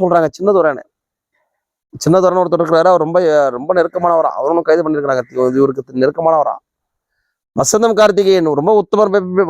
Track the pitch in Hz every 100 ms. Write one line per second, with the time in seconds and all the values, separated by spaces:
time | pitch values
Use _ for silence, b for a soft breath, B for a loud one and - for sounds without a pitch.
0 | 185 170 160 - 190 196 160 131 - _
1 | _ _ _ _ _ _ _ _ _ -
2 | - 180 180 180 175 165 165 165 170 180
3 | 156 175 175 151 139 123 151 185 165 180
4 | 175 165 151 95 139 170 165 160 156 151
5 | 143 131 120 127 127 131 135 131 127 127
6 | 131 147 160 160 127 - _ _ _ _
7 | _ _ _ _ _ - 139 214 226 208
8 | 214 190 190 190 160 143 160 214 190 208
9 | 208 196 180 180 180